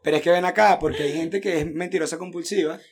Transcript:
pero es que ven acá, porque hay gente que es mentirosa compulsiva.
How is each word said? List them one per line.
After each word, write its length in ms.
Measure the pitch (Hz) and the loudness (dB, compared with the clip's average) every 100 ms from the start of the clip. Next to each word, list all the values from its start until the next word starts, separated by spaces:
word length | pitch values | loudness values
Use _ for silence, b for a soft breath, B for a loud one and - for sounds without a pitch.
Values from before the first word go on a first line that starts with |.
pero 120 | - 151 | -2 0
es 80 | |
que 60 | 170 | 4
ven 160 | 175 180 | 2 2
acá, 340 | 180 214 180 | 4 4 4
porque 240 | 151 147 | 0 -2
hay 80 | 143 | -2
gente 300 | 151 165 196 | -2 -4 -4
que 160 | 202 165 | -2 -2
es 60 | 156 | -2
mentirosa 520 | 156 180 185 156 160 | -6 -4 -2 -4 -6
compulsiva. 640 | 180 175 165 202 156 - B | -10 -10 -4 0 0 -4 B